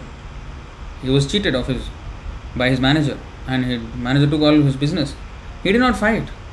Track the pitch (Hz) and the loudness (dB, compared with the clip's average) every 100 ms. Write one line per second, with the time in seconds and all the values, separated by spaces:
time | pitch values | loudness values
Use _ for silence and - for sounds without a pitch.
0 | - - - - - - - - - - | -8 -14 -14 -14 -14 -14 -16 -14 -14 -8
1 | 131 139 139 208 190 127 123 120 - - | 2 2 4 0 0 -2 -2 -4 -6 -10
2 | - - - - - 127 127 127 131 156 | -12 -12 -10 -12 -8 0 2 4 4 4
3 | 139 107 - - - 127 127 120 113 120 | 2 -2 -10 -10 -4 -2 0 -2 -4 -6
4 | 123 139 147 156 151 151 139 131 147 175 | 0 4 4 4 6 6 6 2 0 0
5 | 131 - - - - - 175 226 254 - | -2 -6 -14 -16 -14 -4 2 4 4 2
6 | 208 202 - - - | 2 0 -2 -10 -14